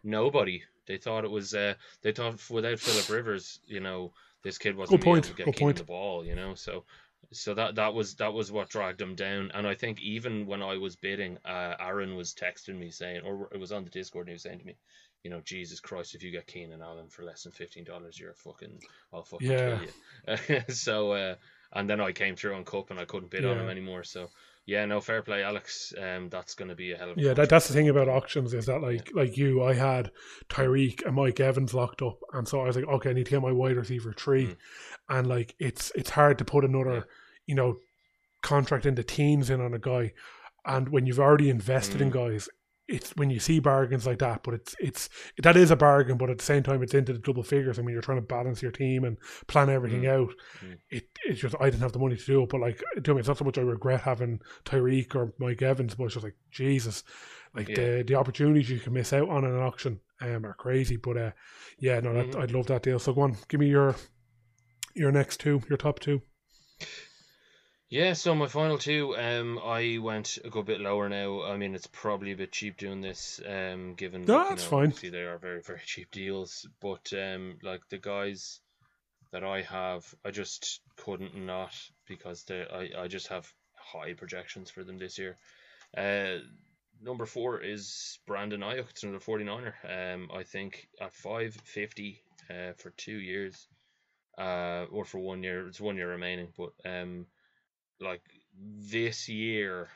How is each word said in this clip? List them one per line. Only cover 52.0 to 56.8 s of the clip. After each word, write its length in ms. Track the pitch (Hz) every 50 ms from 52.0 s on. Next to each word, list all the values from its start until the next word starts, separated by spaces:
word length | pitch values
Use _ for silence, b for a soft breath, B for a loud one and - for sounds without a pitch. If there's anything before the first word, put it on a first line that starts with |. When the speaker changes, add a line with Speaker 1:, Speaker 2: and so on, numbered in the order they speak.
| 135 131 123
Speaker 2:
to 100 | - -
do 180 | - 139 135 127
it, 60 | 120
but, 120 | 139 131
like, 160 | 117 120 110
do 60 | - -
you 40 | - -
know 60 | 202
what 80 | 131 151
I 20 | 143
mean? 60 | 131
It's 60 | 110
not 100 | 131 143 -
so 60 | 143
much 120 | 135 123
I 40 | 131
regret 400 | 127 123 117 107 - 131 131 127
having 380 | - 135 127 110 123 120 117 110 B B B B -
Tyreek 500 | - 139 135 123 127 131 131 123 - -
or 180 | 131 120 113 - -
Mike 240 | 131 123 120 - 131
Evans, 320 | 131 135 127 127 113 101
but 100 | 113 127
it's 80 | 110 -
just 100 | 117 107
like, 100 | 104 - _ _ _
Jesus, 520 | - - 131 135 139 135